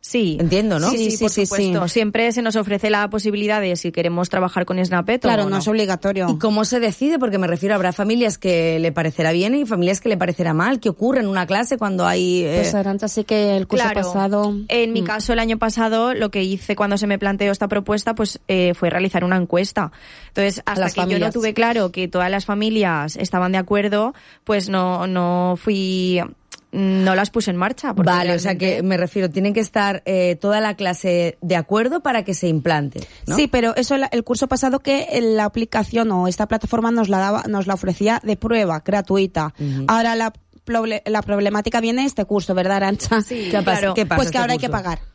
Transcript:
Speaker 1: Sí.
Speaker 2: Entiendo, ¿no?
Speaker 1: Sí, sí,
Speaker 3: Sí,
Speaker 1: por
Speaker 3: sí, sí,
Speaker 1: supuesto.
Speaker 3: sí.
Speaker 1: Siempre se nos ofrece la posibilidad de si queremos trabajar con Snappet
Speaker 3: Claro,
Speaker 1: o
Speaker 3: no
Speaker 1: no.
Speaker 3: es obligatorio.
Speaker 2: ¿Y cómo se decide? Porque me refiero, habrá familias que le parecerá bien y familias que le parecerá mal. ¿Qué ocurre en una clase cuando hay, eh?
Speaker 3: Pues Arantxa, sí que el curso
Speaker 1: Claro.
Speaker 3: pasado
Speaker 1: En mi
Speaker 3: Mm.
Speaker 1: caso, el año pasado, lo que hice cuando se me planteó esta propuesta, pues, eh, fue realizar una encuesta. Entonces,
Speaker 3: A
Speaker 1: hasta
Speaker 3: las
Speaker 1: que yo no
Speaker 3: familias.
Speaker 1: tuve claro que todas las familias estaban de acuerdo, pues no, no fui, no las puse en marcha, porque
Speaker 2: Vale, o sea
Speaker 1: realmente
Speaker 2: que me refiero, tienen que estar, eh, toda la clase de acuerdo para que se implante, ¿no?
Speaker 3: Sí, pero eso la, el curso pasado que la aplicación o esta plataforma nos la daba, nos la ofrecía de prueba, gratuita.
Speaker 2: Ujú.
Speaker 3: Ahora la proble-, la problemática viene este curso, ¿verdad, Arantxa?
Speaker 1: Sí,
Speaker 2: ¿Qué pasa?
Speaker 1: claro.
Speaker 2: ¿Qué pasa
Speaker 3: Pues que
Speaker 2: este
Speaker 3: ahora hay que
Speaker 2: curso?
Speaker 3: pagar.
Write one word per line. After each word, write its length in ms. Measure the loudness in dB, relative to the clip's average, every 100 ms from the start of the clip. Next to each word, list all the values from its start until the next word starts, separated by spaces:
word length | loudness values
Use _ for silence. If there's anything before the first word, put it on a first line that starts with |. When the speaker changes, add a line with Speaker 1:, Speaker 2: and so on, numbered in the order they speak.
| -2
Speaker 1:
Sí. 300 | 0 0 2
Speaker 2:
Entiendo, 420 | 2 2 2 2
¿no? 100 | 2
Speaker 1:
Sí, 80 | 2
sí, 140 | 0
Speaker 3:
Sí, 60 | 0
Speaker 1:
por 60 | 0
Speaker 3:
sí, 120 | 0
sí, 40 | 0
Speaker 1:
supuesto. 420 | 0 0 0 0
Speaker 3:
sí. 60 |
Speaker 1:
Siempre 360 | 0 0 0 0
se 80 | 0
nos 160 | 0 -2
ofrece 320 | -2 -2 0
la 200 | 0 0
posibilidad 520 | -2 -2 -2 0 0
de 160 | 0 -2
si 160 | -2
queremos 340 | -2 -2 0 0
trabajar 380 | 0 0 -2 -2
con 120 | 0
Snappet 380 | 0 0 0 0
Speaker 3:
Claro, 220 | 2 2
Speaker 1:
o 20 | 2
Speaker 3:
no 60 |
Speaker 1:
no. 60 | 0
Speaker 3:
es 80 | 0
obligatorio. 580 | 0 0 0 -2 -2 -2
Speaker 2:
¿Y 80 | 0
cómo 260 | 0 2 0
se 160 | 0
decide? 360 | 0 0 0 0
Porque 180 | 0 0
me 100 | 0
refiero, 260 | 0 0
habrá 200 | 0 0
familias 440 | 0 0 2 0 0
que 420 | 0 2 2 2
le 120 | 0
parecerá 400 | 0 -2 0 2
bien 240 | 2 2 0
y 100 | 0
familias 360 | 0 2 0
que 80 | 0
le 80 | 0
parecerá 360 | 0 0 0
mal. 280 | 2 2 0
¿Qué 80 | -2
ocurre 320 | 0 0 2
en 60 | 0
una 200 | -2 0
clase 300 | -2 0 -2
cuando 280 | -2 0 2
hay, 380 | 2 2 0
eh? 140 | 2 2
Speaker 3:
Pues 120 | 2 0
Arantxa, 320 | 0 -2 -4
sí 160 | -4
que 320 | 0 2 2 0
el 100 | 0
curso 200 | 0 2
Speaker 1:
Claro. 160 | 0
Speaker 3:
pasado 520 | -2 0 0 2 0 -2 -2
Speaker 1:
En 240 | 0 2
mi 120 | 0
Speaker 3:
Mm. 20 | -2
Speaker 1:
caso, 260 | -2 0
el 80 | 0
año 180 | 0 0
pasado, 560 | 0 0 0 2 0
lo 180 | 0 -2
que 120 | -2
hice 320 | -2 -4 -4 -2
cuando 220 | 0 0
se 100 | 0
me 100 | 0
planteó 360 | 0 0 0
esta 160 | 0 0
propuesta, 440 | -2 0 -2 -2
pues, 280 | -2 -4 -4 _
eh, 240 | 2 2
fue 160 | 2 0
realizar 340 | 0 0 0
una 140 | 0 0
encuesta. 560 | 2 0 0 -2 -4 -8 -20 -20 -10
Entonces, 340 | -2 -2 -2 -4
Speaker 3:
A 60 |
Speaker 1:
hasta 80 | -2
Speaker 3:
las 120 | -2 0
Speaker 1:
que 40 |
yo 60 | 0
no 60 |
Speaker 3:
familias. 220 | 0 0
Speaker 1:
tuve 200 | 0 -2
claro 400 | 2 2 2 0
que 160 | -2 -2
todas 200 | 0 0
las 140 | 0
familias 720 | -2 -2 0 2 2 0 -2 -6
estaban 380 | -4 0 0
de 40 | 0
acuerdo, 560 | 0 0 2 0 -2 -4 -20 -20
pues 240 | -2 -2 0
no, 400 | 0 0 -2 -2
no 480 | 0 0 2 0 0
fui, 640 | -2 -2 0 0 0 0 -2 -10 _ -20 _
no 420 | -2 0 2 2
las 160 | 2 0
puse 220 | -2 -2
en 60 | 0
marcha, 360 | -2 -2 -4
porque 160 | 2 4
Speaker 2:
Vale, 220 | 4 2
o 60 | 0
sea 140 | 0
Speaker 1:
realmente 240 | 0 0 0
Speaker 2:
que 40 |
me 160 | 0 0
refiero, 320 | 0 0 -2
tienen 240 | 0 0
que 60 | 0
estar, 420 | 0 0 0 -2 -2
eh, 280 | 2 2 0
toda 180 | 0 0
la 160 | 0 -2
clase 640 | -4 -2 0 2 0 -2
de 160 | -2 0
acuerdo 460 | 2 0 2 0
para 220 | 0 -2
que 100 | -2
se 140 | -2 0
implante, 540 | 0 2 0 0 -8 -14 -12 -2
¿no? 80 | 0
Speaker 3:
Sí, 100 | 2
pero 280 | 2 2 0
eso 200 | 0 0
la, 120 | 0
el 160 | -2
curso 240 | -2 -2 0
pasado 320 | 0 0 -2
que 280 | 0 -2 0 0
la 240 | 2 2 0
aplicación 640 | -2 -2 -2 0 0 2
o 160 | 2 0
esta 200 | 0 -2
plataforma 420 | -2 0 0 2
nos 200 | 2 2
la 100 | 2
daba, 240 | 2 0 0
nos 200 | -2 0
la 80 | -2
ofrecía 440 | -2 0 2 0
de 140 | 0 -2
prueba, 440 | 0 0 0 -2
gratuita. 720 | 0 -2 2 0 0 -2 -4 -4
Speaker 2:
Ujú. 260 | -4 -2 0
Speaker 3:
Ahora 280 | 2 2 0
la 180 | -2 -6 _ -20 -4
proble-, 380 | -2 -2 -4 -2
la 160 | -4
problemática 580 | 0 0 0 0 0 0
viene 260 | 0 0 -2
este 200 | -2 -2
curso, 300 | -2 0 0
¿verdad, 220 | 2 0
Arantxa? 440 | 0 -2 0 0
Speaker 1:
Sí, 280 | 0 -6 -2
Speaker 2:
¿Qué 60 | 0
pasa? 20 | 0 0
Speaker 1:
claro. 140 | 0
Speaker 2:
¿Qué 140 | 0 0
pasa 80 | 0
Speaker 3:
Pues 100 | 0
que 20 |
Speaker 2:
este 80 | 0
Speaker 3:
ahora 140 | 0
hay 40 | 0
que 80 | -2
Speaker 2:
curso? 160 | -4
Speaker 3:
pagar. 160 | -4 -8 -10